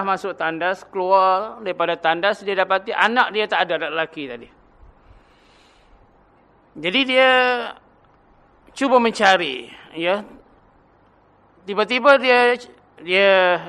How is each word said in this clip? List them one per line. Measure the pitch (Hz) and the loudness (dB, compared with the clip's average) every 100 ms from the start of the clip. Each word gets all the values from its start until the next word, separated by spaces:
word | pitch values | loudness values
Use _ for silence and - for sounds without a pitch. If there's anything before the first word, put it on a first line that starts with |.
| 196 | 0
masuk | 190 196 | -4 -6
tandas, | - 160 160 175 190 - | -6 -6 -4 -4 -6 -10
keluar | 190 185 190 185 185 220 226 | -6 2 4 4 0 -4 -10
daripada | 202 151 170 170 | -10 -4 -4 0
tandas, | 165 170 175 - | 0 0 0 -2
dia | 196 190 | -4 -2
dapati | 185 190 208 202 | 0 -2 -2 0
anak | 202 247 240 208 | 0 2 0 -2
dia | 214 | -2
tak | 180 180 | -2 -2
ada, | 160 | -2
anak | 151 160 | -4 -6
lelaki | 160 156 135 | -6 -8 -12
tadi. | 120 - _ _ _ - _ _ - _ _ _ _ _ _ _ _ _ _ _ _ _ _ _ - | -14 -18 _ _ _ -20 _ _ -20 _ _ _ _ _ _ _ _ _ _ _ _ _ _ _ -8
Jadi, | 165 240 | -2 0
dia | 262 262 262 254 247 247 233 - _ _ _ _ _ _ _ _ _ | 2 2 4 4 2 -2 -6 -14 _ _ _ _ _ _ _ _ _
cuba | - 269 247 | -4 2 2
mencari, | 233 220 202 185 160 127 120 - - | 2 2 2 2 0 -8 -14 -20 -18
ya. | 160 170 202 - - _ _ _ _ _ _ _ _ _ _ _ _ 185 | -6 -4 -4 -6 -20 _ _ _ _ _ _ _ _ _ _ _ _ -8
Tiba-tiba | 196 208 247 285 277 | -4 -2 2 4 4
dia, | 254 247 247 247 - - _ - | 4 2 2 -2 -8 -20 _ -16
dia, | 160 190 196 190 180 175 | -2 2 4 4 2 0